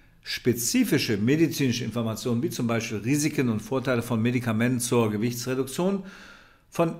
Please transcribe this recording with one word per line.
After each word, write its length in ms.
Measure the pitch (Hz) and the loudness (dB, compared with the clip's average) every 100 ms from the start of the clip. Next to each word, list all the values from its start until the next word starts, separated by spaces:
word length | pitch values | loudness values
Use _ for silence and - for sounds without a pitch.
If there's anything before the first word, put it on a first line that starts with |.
| _ _ | _ _
spezifische 920 | - - 127 120 120 247 233 147 123 101 | -10 -2 0 0 2 2 2 2 2 0
medizinische 680 | 110 156 160 - 135 110 | 2 4 2 2 0 0
Informationen, 580 | 117 120 113 107 127 117 | -4 -4 -4 -4 -2 -2
wie 80 | 120 | -2
zum 160 | 117 117 | -2 -2
Beispiel 320 | 117 113 107 | -2 -2 -4
Risiken 520 | 107 147 151 151 127 | 0 0 0 0 0
und 100 | 107 | 0
Vorteile 420 | - 135 135 120 | -2 -2 0 -2
von 180 | - 117 | 0 0
Medikamenten 600 | 117 127 123 110 120 127 | 2 0 0 0 2 0
zur 320 | - 123 110 | 2 2 4
Gewichtsreduktion, 880 | 104 120 120 127 131 135 - 180 196 190 - - - - _ _ | 2 -2 -2 -4 -2 -2 0 0 0 -6 -16 -20 -20 -20 _ _
von 260 | - 165 | -2 -2